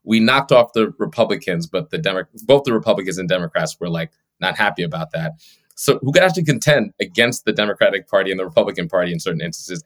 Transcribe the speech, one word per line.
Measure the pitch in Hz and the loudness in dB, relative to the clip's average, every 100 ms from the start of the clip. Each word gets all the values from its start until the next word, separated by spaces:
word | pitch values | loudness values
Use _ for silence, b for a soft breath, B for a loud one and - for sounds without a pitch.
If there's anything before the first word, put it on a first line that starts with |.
we | - 113 | 0 2
knocked | 113 135 - | 4 2 4
off | 127 120 | 4 4
the | 113 101 80 | 2 0 -2
Republicans, | 92 - 110 92 - 85 82 | -6 0 0 0 -2 -4 -4
but | 92 - | -6 -4
the | 87 | -4
Demo-, | 95 92 - - | -2 -4 -6 -6
both | 110 139 | 4 4
the | 139 | 4
Republicans | 113 113 98 92 87 | 0 0 0 -2 -4
and | 90 | -2
Democrats | 92 85 87 80 - | -2 -2 -4 -4 -6
were, | 87 | -6
like, | 82 82 _ _ - | -6 -8 _ _ -6
not | 92 85 | -4 0
happy | 104 - | 0 0
about | 85 82 80 | -6 -6 -8
that. | 82 80 - b b b | -6 -8 -10 b b b
So | - - - | -6 -2 0
who | 139 | 2
could | 170 | 4
actually | 185 175 | 4 2
contend | 151 120 151 143 98 - | -2 0 2 2 2 -4
against | - 113 120 - | -6 0 0 0
the | 107 | -4
Democratic | 104 104 98 101 98 - | -2 -2 2 2 0 0
Party | 98 95 | 0 0
and | 92 | -4
the | |
Republican | 92 - 98 92 87 | 0 0 0 -2 -2
Party | 92 87 | -2 -2
in | 85 | -4
certain | 95 80 | -4 -6
instances | 85 - - 87 | -6 -10 -12 -8